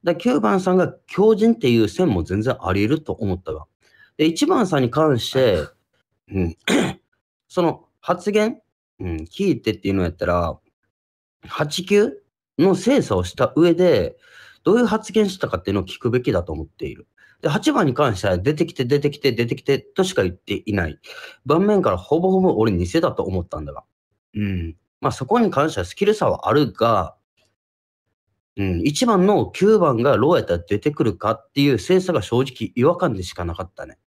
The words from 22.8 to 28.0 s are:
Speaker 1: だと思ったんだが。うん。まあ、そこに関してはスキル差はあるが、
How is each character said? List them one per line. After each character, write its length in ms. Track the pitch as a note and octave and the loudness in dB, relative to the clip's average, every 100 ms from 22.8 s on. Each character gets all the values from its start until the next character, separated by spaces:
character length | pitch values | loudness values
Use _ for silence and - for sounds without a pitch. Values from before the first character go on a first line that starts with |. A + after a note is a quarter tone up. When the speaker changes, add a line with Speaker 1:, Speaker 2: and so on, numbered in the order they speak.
| F2+ E3 | 0 0
Speaker 1:
だ 120 | E3 | -2
と 100 | - | -4
思 200 | - F#2+ | -4 -4
っ 60 | E2+ | -6
た 120 | D#2 | -10
ん 60 | D2 | -12
だ 80 | |
が。 100 | - _ _ _ _ _ | -16 _ _ _ _ _
う 100 | G#2+ | -6
ん。 320 | G2+ F#2 E2+ D#2+ _ _ | -4 -4 -8 -12 _ _
ま 100 | - | -6
あ、 20 | |
そ 160 | - - | -6 -2
こ 120 | A#3+ | 2
に 120 | G#3+ | 2
関 180 | - D#3 | 0 -2
し 60 | D3+ | -2
て 60 | |
は 40 | F2 | -8
ス 80 | |
キ 140 | - G3+ | -2 0
ル 80 | G#3+ | 2
差 120 | A#2+ | 0
は 180 | F2 - | 0 0
あ 40 | |
る 180 | C3+ C#3 | 2 0
が、 440 | - A#2 G#2 D2+ _ _ _ _ _ _ _ _ _ | 0 2 2 -2 _ _ _ _ _ _ _ _ _